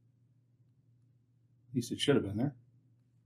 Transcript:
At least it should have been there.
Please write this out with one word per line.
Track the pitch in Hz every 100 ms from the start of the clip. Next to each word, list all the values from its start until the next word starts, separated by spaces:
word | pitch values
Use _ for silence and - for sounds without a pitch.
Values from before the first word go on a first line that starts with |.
| _ _ _ _ _ _ _ _ _ _ _ _ _ _ _ _ -
At | 120
least | -
it | 107
should | - 131
have | 98
been | 101
there. | 143 - - _ _ _ _ _